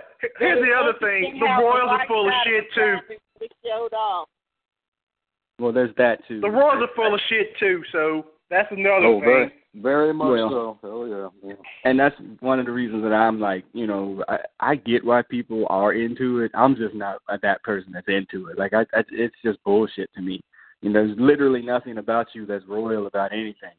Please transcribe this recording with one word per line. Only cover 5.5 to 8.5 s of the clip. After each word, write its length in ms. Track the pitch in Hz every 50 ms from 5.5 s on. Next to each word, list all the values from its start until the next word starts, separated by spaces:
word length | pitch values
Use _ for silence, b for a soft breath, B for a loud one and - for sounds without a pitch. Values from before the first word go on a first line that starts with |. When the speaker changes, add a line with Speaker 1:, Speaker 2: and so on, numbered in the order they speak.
| _ -
Speaker 3:
Well, 140 | 120 120
there's 220 | 113 127 123 117 -
that, 300 | - 123 120 110 - - -
too. 120 | 117 107
Speaker 1:
The 100 | 101 208
Royals 320 | 208 262 277 302 269 247
are 120 | 233 233 -
full 200 | 240 220 214 208
of 60 | 196 - -
shit, 280 | 226 220 202 214 - -
too, 240 | 214 196 185 170 156 -
so 340 | - 165 156 156 156 156 156 - _ _ _ -